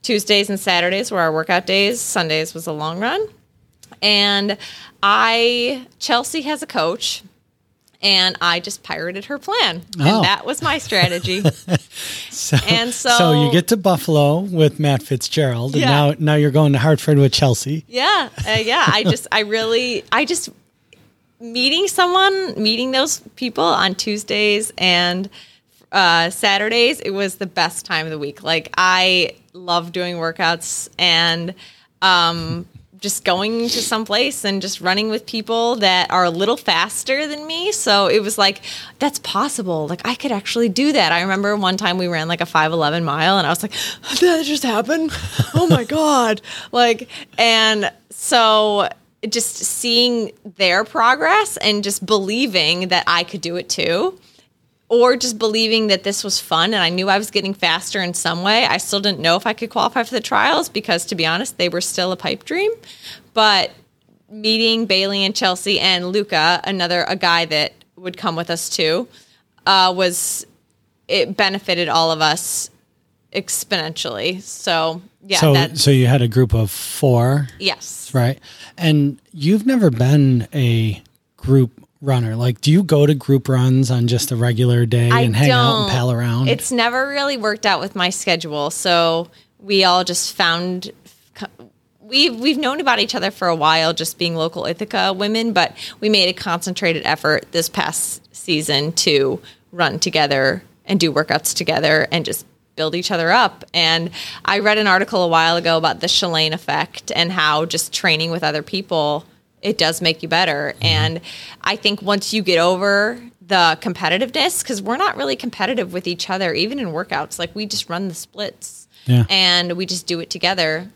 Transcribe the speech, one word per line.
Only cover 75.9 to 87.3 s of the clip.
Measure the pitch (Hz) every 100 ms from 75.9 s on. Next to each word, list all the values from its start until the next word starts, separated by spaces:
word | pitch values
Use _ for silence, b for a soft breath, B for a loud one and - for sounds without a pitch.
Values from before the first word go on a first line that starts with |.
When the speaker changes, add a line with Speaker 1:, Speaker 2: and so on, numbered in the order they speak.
Speaker 2:
you | 135 123
had | 135
a | 120
group | 127 123
of | 117 107
four? | - - - 139 120 123 139 135 -
Speaker 1:
Yes. | 190 - - - -
Speaker 2:
Right. | 131 120 135 B B B -
And | 170 151 143 143 _
you've | 165 143 214 226
never | 262 185
been | 113 127 151 139 123 113
a | 147 123 113 110 90 _ _ _ _
group | 135 135 120 - - _
runner. | 139 131 113 113
Like, | 120 120
do | -
you | 160
go | 185 151 147
to | 147
group | - 139 131
runs | 131 127 131 127
on | 123 120
just | 120 -
a | 120
regular | 120 117 123 120 120
day | 120 120
Speaker 1:
I | 233
Speaker 2:
and | 123 107
hang | 143
out | 247 240 220
and | 208
Speaker 1:
don't. |
Speaker 2:
pal | 160 123
around? | 117 120 120 131
Speaker 1:
It's | - -
never | 247 233 247 277
really | 285 277